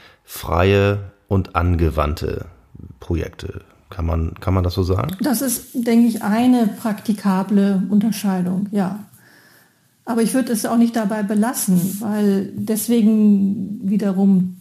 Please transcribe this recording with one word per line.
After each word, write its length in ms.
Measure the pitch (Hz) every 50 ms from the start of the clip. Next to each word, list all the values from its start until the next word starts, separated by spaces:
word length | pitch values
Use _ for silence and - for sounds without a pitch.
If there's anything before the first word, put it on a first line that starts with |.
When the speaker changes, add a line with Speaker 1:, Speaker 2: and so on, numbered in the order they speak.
| - - _ _ _
Speaker 1:
freie 760 | - - - - - 80 85 90 98 101 98 98 101 101 101 98 95 - _ _ -
und 260 | 101 95 92 - -
angewandte 920 | 87 87 90 87 82 85 80 76 78 73 73 82 - - - - - - - - - _ _ - - - - - _
Projekte. 640 | - - 87 82 - - - - - - - - - _ _ _ _ -
Kann 160 | - 87 82
man, 300 | 82 82 82 82 80 - -
kann 120 | - 92 95
man 120 | 95 90
das 100 | 90 90
so 80 | 98 92
sagen? 320 | 85 92 98 113 - 190 -
Speaker 2:
Das 220 | - 294 247 - 277
ist, 440 | 254 240 - - - - 269 233
denke 220 | 240 233 233 240 240
ich, 160 | 214 214 -
eine 420 | 202 208 226 247 254 247 247 233
praktikable 1160 | 208 - - - 226 202 - - - 208 - - 202 190 185 196 - 214 202 196 202 196 185 202 -
Unterscheidung, 800 | 208 208 233 226 196 - - 202 185 180 180 180 185 185 202 196 214
ja. 260 | 202 185 190 196 208 - - - - _ _ _ _ _ _ _ _ _ _ _ _ _ _ _ _ _ -
Aber 140 | 233 226 226
ich 100 | 214 -
würde 220 | 262 254 262 240
es 100 | - -
auch 140 | 233 233 233
nicht 180 | 233 233 226
dabei 260 | 233 220 196 220 214 208
belassen, 760 | 202 226 208 214 240 277 - - - 285 - 175 190 196 202
weil 500 | 233 208 214 208 208 202 196 196 190 - -
deswegen 1200 | 202 208 214 220 214 - - 240 233 208 220 220 214 214 208 202 196 196 196 196 - 190 - 208 - -
wiederum 760 | 190 214 196 214 196 185 190 202 196 196 180 185 - - -